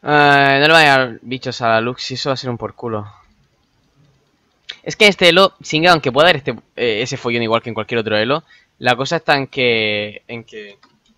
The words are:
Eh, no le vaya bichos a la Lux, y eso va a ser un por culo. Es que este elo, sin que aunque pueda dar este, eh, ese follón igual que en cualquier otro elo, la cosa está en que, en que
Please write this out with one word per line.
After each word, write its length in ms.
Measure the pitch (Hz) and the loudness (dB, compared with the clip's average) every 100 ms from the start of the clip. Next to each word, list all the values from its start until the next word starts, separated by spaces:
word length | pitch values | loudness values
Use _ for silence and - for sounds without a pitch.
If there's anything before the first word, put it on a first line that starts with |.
Eh, 560 | - 147 147 143 139 139 | 0 2 4 4 4 4
no 60 | 151 | 4
le 60 | |
vaya 440 | 165 151 135 127 113 | 6 6 4 0 -6
bichos 400 | 117 127 127 117 | -12 -10 -8 -4
a 60 | 117 | 0
la 120 | 113 | 0
Lux, 300 | 117 123 - | 0 -8 -10
y 40 | |
eso 140 | 127 147 | -8 -6
va 60 | |
a 20 | 131 | -6
ser 140 | 131 | -6
un 80 | 117 | -8
por 160 | 107 | -10
culo. 360 | - 120 107 104 - _ _ _ _ _ _ _ _ _ _ _ _ _ _ _ - | -10 -8 -8 -10 -20 _ _ _ _ _ _ _ _ _ _ _ _ _ _ _ -16
Es 120 | - | -12
que 140 | - 214 | 2 2
este 220 | 190 180 | 4 2
elo, 240 | 170 196 _ | 4 2 _
sin 200 | - 156 | -8 0
que 60 | 170 | 2
aunque 240 | 165 139 | 2 0
pueda 140 | 123 170 | 2 2
dar 100 | 147 | 2
este, 140 | 139 117 _ - | -4 -10 _ -6
eh, 240 | 120 107 | -4 -2
ese 160 | 123 131 | -6 -6
follón 260 | 123 117 | -4 -4
igual 200 | 113 113 | -2 -2
que 80 | 120 | -4
en 40 | |
cualquier 260 | 110 107 117 | -10 -6 -4
otro 140 | 110 | -2
elo, 300 | 107 113 147 _ _ _ _ | -2 -2 -4 _ _ _ _
la 160 | 123 | -2
cosa 220 | 123 139 170 | -2 -2 -6
está 200 | - 143 | -2 -2
en 100 | 135 | -2
que, 760 | - 123 113 107 104 104 104 _ | -2 0 0 -2 -4 -6 -12 _
en 160 | 117 | -18
que 340 | 110 110 104 101 _ _ _ | -16 -20 -20 -20 _ _ _